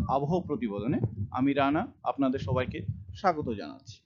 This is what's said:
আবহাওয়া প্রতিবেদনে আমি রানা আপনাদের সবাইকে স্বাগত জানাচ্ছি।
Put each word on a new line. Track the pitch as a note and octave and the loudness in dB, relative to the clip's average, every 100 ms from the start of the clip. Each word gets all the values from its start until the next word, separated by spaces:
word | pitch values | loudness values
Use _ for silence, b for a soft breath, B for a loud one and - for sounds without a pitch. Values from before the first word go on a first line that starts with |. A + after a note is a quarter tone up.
| - | 0
আবহাওয়া | C3+ C#3+ F3+ E3+ | 2 2 0 0
প্রতিবেদনে | C#3 A#2 G2+ G2+ - A#2 - G2+ | -2 -2 -2 0 2 0 -2 -4
আমি | B2+ C#3 | 2 2
রানা | C#3 C#3 D#3 B3 - | 4 4 2 -2 -4
আপনাদের | - C3 C3+ B2+ | -4 2 2 2
সবাইকে | C3+ B2+ B2+ A#2 G2+ - - - | 0 0 0 -2 -6 -6 -10 -2
স্বাগত | G3 D#3 C3+ | 0 2 -2
জানাচ্ছি। | G2+ D2+ A#1 - - | -4 -6 -12 -16 -20